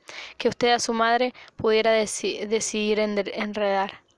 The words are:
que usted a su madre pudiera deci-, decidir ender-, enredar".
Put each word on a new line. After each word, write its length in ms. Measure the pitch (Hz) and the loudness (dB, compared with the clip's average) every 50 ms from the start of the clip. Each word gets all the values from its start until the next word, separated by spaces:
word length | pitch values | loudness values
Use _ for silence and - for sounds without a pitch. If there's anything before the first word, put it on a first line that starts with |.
| _ - - - - - - - | _ -18 -18 -16 -16 -16 -8 -2
que 100 | - 233 | -2 -2
usted 220 | - - 240 240 | 0 2 2 2
a 80 | 240 233 | 4 2
su 160 | - - 233 | 2 0 0
madre 400 | 226 226 226 233 240 254 254 - - - - - | 2 2 2 2 2 0 0 -4 -8 -18 -20 -8
pudiera 360 | - - 226 220 220 220 226 | -2 0 2 4 4 4 4
deci-, 540 | 220 220 214 202 - - - 196 - - 214 | 4 4 2 0 -4 -4 -4 -4 -4 -6 -4
decidir 520 | 208 220 220 214 - - 214 214 214 214 208 | -2 -2 -2 -2 -2 -4 -2 0 0 0 0
ender-, 340 | 214 208 208 202 190 - - | 0 0 0 -2 -4 -4 -4
enredar". 640 | - 220 208 202 214 208 202 196 196 196 202 - - _ _ _ | -6 -6 -6 -4 -2 0 0 0 0 -2 -2 -6 -14 _ _ _